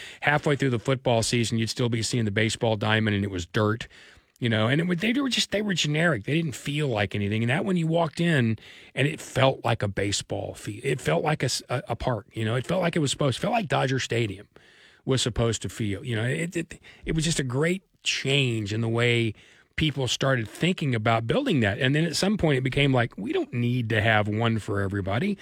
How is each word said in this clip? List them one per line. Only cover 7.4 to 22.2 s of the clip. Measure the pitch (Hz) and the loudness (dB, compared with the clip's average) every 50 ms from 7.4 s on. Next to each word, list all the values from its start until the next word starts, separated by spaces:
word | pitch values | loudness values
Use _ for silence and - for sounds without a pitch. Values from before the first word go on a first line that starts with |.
| 117 | 0
And | 117 | 0
that | 127 170 214 | 0 0 0
one | 208 185 | 0 0
you | 175 160 | 0 2
walked | 160 160 170 170 160 - - | 2 2 2 2 0 0 0
in | 170 175 160 139 120 113 110 - - - - - - - - | 2 2 4 4 4 2 0 -2 -6 -14 -20 -20 -20 -8 -2
and | 131 135 | 0 0
it | 147 156 - | 0 0 -4
felt | - - - 135 127 135 131 - - | -10 -6 0 2 4 4 2 2 0
like | 120 117 - | -2 0 0
a | - | -2
baseball | 101 95 - 98 101 98 - - - 104 98 98 98 - | -2 -2 -2 -2 -2 -2 -2 -4 -4 -6 -6 -6 -8 -10
field. | - - - 104 101 - | -10 -10 -12 -10 -6 -4
It | 139 127 127 | -4 -4 -2
felt | - 151 151 170 - | -2 -2 0 0 0
like | 151 156 - - | 0 0 0 0
a | |
s-, | 131 - - - - | -2 -2 -4 -4 -4
a, | 123 127 - | -4 -4 -4
a | - 117 | -4 -6
park, | - - - 123 104 - - - | -4 -2 -2 -2 -2 -4 -8 -6
you | 113 110 | -4 -2
know, | 110 117 | 0 0
it | 127 120 | -2 -2
felt | - 170 185 | -2 0 0
like | 180 165 - | 0 2 2
it | 175 | 2
was | 151 131 | 0 0
supposed, | - - 151 143 117 - | 0 0 0 0 0 0
felt | - 190 240 | -2 0 0
like | 233 214 139 | 0 0 0
Dodger | 139 135 143 135 135 127 | 0 0 0 0 0 -2
Stadium | - - - 117 117 104 - 98 101 _ - - - - - - - - - _ _ | -2 -2 -2 0 -2 -2 -4 -8 -14 _ -20 -20 -20 -20 -20 -20 -20 -20 -20 _ _
was | - 131 123 | 0 0 0
supposed | - 127 107 - 117 117 110 - | 0 0 0 0 0 0 0 -2
to | - 101 | -4 -8
feel, | - - 120 101 98 90 - | -6 -4 -4 -4 -4 -4 -6
you | 131 120 | -4 -4
know, | 107 110 | -2 -2
it, | 123 139 160 165 170 - | -2 -2 -2 -4 -4 -4
it, | 170 165 - - - - - - - - | -6 -8 -8 -12 -20 -20 -20 -20 -10 -6
it | - 165 | -2 -2
was | 160 151 | 0 0
just | 170 156 - | 2 0 0
a | 143 | 0
great | 127 120 135 156 170 185 196 - _ _ _ - | 0 0 0 0 0 0 -2 -6 _ _ _ -4
change | - - - - 135 139 143 135 127 113 110 107 98 104 | -4 -4 -2 0 2 2 2 2 2 0 -2 -2 -2 -2
in | 110 | -2
the | 117 110 | -2 0
way | 113 117 120 120 120 117 117 110 107 - - - - - _ _ _ | 0 2 2 2 2 2 2 0 -2 -6 -14 -20 -20 -20 _ _ _
people | - 156 156 131 143 131 120 | -2 0 0 0 -2 -2 -2
started | - - - 139 135 123 110 104 | -2 0 0 2 2 0 -2 -4
thinking | - - - 170 190 - 165 135 123 | -4 -2 0 0 0 0 0 0 0
about | 113 107 117 113 113 113 | 2 2 2 2 2 2
building | 113 156 233 294 277 185 135 | 0 0 0 2 2 2 4
that. | 110 101 98 - | 4 2 2 2
And | 131 127 139 | 2 2 2
then | 151 165 | 2 2
at | 170 143 | 0 0
some | - | 0